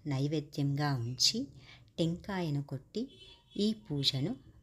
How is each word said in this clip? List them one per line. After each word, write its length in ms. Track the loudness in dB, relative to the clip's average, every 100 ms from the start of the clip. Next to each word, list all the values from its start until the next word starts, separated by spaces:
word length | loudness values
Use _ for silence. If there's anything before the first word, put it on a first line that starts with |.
| -2
నైవేద్యంగా 840 | 2 2 0 -2 0 0 2 2
ఉంచి, 440 | 0 -2 2 4 4 -2 -8 -20 -20 -8
టెంకాయను 680 | 0 0 0 -4 -2 0 0
కొట్టి 400 | -2 -8 -6 -6 -6 -8 -20 -20 -8 0
ఈ 100 | 0
పూజను 600 | 0 -2 0 0 0 0 -2 -10 -20